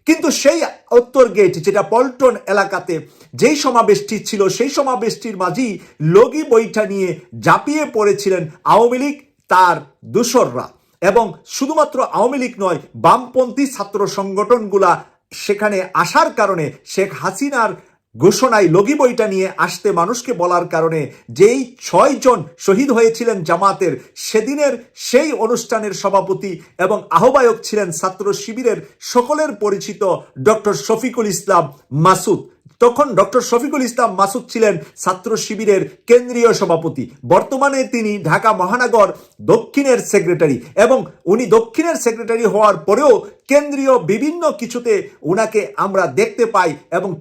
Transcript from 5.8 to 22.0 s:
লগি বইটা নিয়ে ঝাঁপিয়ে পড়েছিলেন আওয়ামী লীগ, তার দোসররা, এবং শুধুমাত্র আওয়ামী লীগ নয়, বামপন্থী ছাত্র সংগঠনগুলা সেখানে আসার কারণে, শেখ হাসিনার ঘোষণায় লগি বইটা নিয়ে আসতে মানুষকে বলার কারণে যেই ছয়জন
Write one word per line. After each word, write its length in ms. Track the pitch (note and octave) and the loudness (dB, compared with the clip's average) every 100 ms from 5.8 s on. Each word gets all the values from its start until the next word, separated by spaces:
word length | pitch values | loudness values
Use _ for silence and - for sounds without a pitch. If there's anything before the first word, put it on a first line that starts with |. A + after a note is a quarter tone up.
| - - | -14 -4
লগি 420 | D3+ F#3 B3 C#4+ | 4 6 6 2
বইটা 420 | C#4+ A3+ A3 F#3 G#3 | 2 2 2 -2 -4
নিয়ে 340 | G3 F#3 D#3+ - A#2 | -2 -4 -6 -12 -4
ঝাঁপিয়ে 460 | A2 F#3+ D4 D4+ C#4+ | 0 0 0 -4 -2
পড়েছিলেন 580 | A3 G#3 G3 G3 F#3 D#3+ - | 0 0 0 0 -2 -4 -6
আওয়ামী 340 | D3 F#3 A#3+ B3+ | 2 4 4 2
লীগ, 180 | C#4+ C#4+ _ _ - | -4 -6 _ _ 0
তার 300 | F#3 F#3 D#3 - _ A2+ | 2 4 2 -6 _ -6
দোসররা, 640 | D3+ A#3+ B3+ D#3+ B2 G#2+ _ _ _ | -2 0 2 0 -2 -10 _ _ _
এবং 320 | F#3 G3+ G#3+ D#3 - | 0 2 0 -4 -14
শুধুমাত্র 520 | - C4+ D#4 D4 C4+ | -8 -4 0 0 -2
আওয়ামী 360 | B3 E3 A3+ C#4+ | -4 0 0 -2
লীগ 160 | B3 - | -6 -4
নয়, 200 | F#3+ D#3 - A#2+ | -4 -4 -8 0
বামপন্থী 680 | A2 B3+ B3 C4 B3+ C4 C#4 | 2 2 0 -2 -2 -2 -4
ছাত্র 400 | - G3+ G#3 G3 | -4 -6 -4 -4
সংগঠনগুলা 960 | - G3 G3 G#3 A#3+ G#3 G3 F#3 D#3+ - _ _ | -4 -6 -4 0 0 2 2 2 2 -4 _ _
সেখানে 500 | - - G3+ G#3+ G3+ F#3 | -8 -6 -2 -2 -2 -2
আসার 360 | D#3 F3 C#4 D#4 | -2 0 2 2
কারণে, 380 | A3+ G#3 F3+ C#3+ - - | 0 0 -2 -6 -8 -8
শেখ 240 | - G3 | -4 -4
হাসিনার 560 | C#3 E3 F#3+ C#4+ C4+ G#3+ F3+ _ _ _ A2 | -4 -8 -4 -4 -2 -2 -4 _ _ _ 0
ঘোষণায় 500 | D#3+ - B3+ A3 F3+ | 2 4 2 4 4
লগি 240 | E3 G3 | 4 2
বইটা 340 | D4 C4 A3+ G#3+ | 2 0 0 -2
নিয়ে 240 | F#3+ F#3+ - | -2 -4 -4
আসতে 340 | E3+ - G#3 | -4 -4 -2
মানুষকে 420 | F3 E3+ A#3+ - | 0 -2 -4 -6
বলার 320 | E3 F3 F3 D#3 | -4 -2 -2 -2
কারণে 440 | E3 D#3+ D#3+ C3+ - - | -2 -2 -2 -6 -12 -10
যেই 460 | A2+ G3+ C4 B3+ - | 4 4 4 -4 -12
ছয়জন 600 | - F3 | -2 2